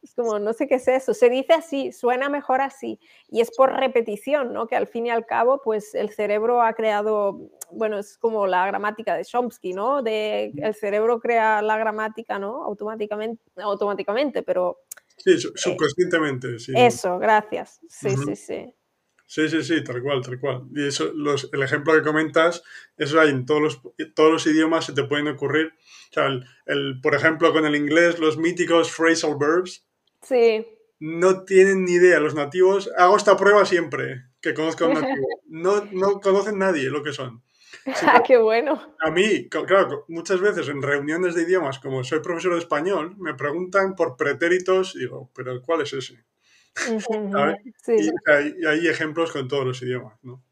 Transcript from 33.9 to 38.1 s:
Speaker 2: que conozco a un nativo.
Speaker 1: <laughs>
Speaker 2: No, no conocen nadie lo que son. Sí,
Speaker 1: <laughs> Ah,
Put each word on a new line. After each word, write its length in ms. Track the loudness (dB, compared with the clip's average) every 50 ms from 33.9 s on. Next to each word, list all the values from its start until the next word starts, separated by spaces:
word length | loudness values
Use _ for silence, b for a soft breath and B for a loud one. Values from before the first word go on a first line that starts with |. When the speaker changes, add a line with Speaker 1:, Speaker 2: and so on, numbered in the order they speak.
| -4 -6 -6 -6 -8 -10 -16 _ _ _
Speaker 2:
que 120 | -6 -6 -4
conozco 320 | -2 -2 -4 -2 0 0
a 20 |
un 60 | 0 2
nativo. 320 | 0 0 -2 -2 -4 -4 -6 -6
Speaker 1:
<laughs> 100 | -8 _
Speaker 2:
No, 400 | -4 -4 0 2 4 4 2 2 -2
no 280 | -2 0 2 2 2 2
conocen 380 | 2 4 4 4 2 0 -2
nadie 320 | 0 2 2 2 2 0 -2
lo 140 | -2 -4 -4
que 100 | -6 -8
son. 300 | -8 -10 -12 -12 -16 _ _ B B B B B B B
Sí, 200 | -6 -4 0 2
Speaker 1:
<laughs> 40 |
Ah, 140 | 6